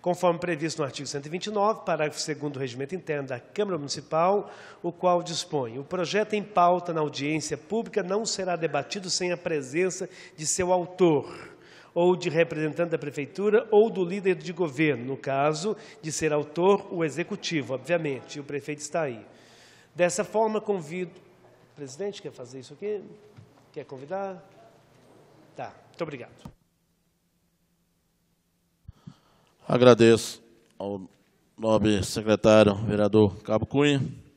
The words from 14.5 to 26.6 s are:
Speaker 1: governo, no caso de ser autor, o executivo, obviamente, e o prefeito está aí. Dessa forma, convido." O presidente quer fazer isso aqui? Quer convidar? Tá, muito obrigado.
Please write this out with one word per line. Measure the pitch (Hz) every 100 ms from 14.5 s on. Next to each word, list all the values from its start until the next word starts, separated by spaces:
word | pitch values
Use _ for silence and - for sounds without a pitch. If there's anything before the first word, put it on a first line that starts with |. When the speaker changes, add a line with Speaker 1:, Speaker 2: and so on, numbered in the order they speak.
Speaker 1:
governo, | 170 170 131 160 127
no | 127 135
caso | - 135 147 156 190 208 - -
de | 156
ser | 147 156
autor, | 151 147 - 185 196 -
o | 185
executivo, | 165 131 175 202 - 160 120
obviamente, | 131 123 170 156 127 - 151
e |
o | 135
prefeito | 143 - 147
está | - 175
aí. | 151 113 101 - - - - - _
Dessa | 143 175 170
forma, | 202 214 220 214
convido." | 208 202 147 175 175 - _ _ _ _ _
O | -
presidente | 139 135 202 196
quer | 147
fazer | 120 123 131
isso | 123
aqui? | 143 202 208 - - - - - _ _
Quer | - 131
convidar? | 135 143 190 196 185 - - - _ _ _ _ _ _ _ _ -
Tá, | 120 - _
muito | -
obrigado. | 160 143 110 - - _